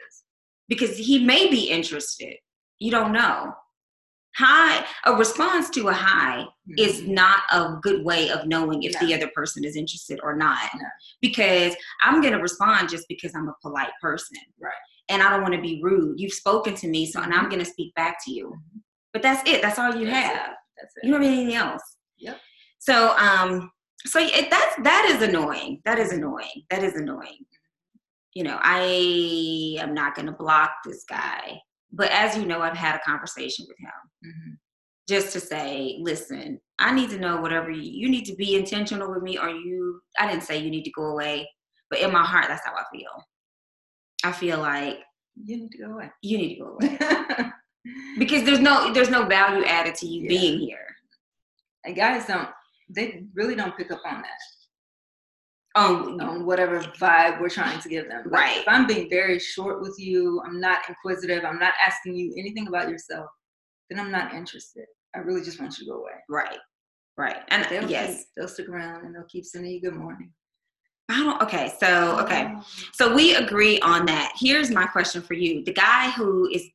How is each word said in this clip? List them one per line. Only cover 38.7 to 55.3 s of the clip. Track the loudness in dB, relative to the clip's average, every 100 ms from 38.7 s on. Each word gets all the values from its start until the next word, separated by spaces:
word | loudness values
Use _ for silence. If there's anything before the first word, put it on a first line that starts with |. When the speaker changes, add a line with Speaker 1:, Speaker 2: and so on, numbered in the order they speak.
| -4 -4 -6 -6
Speaker 2:
with | -6
me, | -6 -4
or | -6
you," | -6 -8 -6 -6 -8 _ -2
I | -2
didn't | -2
say | -4 -6
you | -4
need | -6 -8
to |
go | -8
away, | -6 -4 -4 -6 -8 _ _ _ -6
but | -2
in | 2
my | 2
heart, | 2 2 0
that's | -2 -6
how |
I | -8 -10
feel. | -12 -16 -18 -20 _ _ _ _ _ _ _ _ -6
I | -4
feel | -2 -2 -2
like | -2 -2 -4 -10 -14 _ _ -18
Speaker 1:
You | -12 -12
need | -12
to | -16
go | -14
away. | -14 -16 _
Speaker 2:
you | -4 -2
need | -4 -8
to |
go | -12 -2
away. | -2 0 0 0 -2 -4 -6 -10
Speaker 1:
<laughs> | _ _ -18 -18 -8 -2
Speaker 2:
Because | 2 2
there's | 4 6
no, | 8 6 4
there's | 4 4
no | 4 4
value | 4 4 4 2
added | 2 0 -4
to | -8
you | -6
Speaker 1:
Yeah. | 0
Speaker 2:
being | 2 2 0
here. | -4 -10 -18 -20 _ _ _ _ _ _ _ _
Speaker 1:
And | -8
guys | 0 0 0 -2
don't, | -4 -6 -12 _ _ -12
they | -6 -6 -8 -10
really | -4 -2
don't | -2 -4 -6
pick | -10
up | -10 -10
on | -12
that. | -14 -16 -20 _ _ _ _ _ _ _ _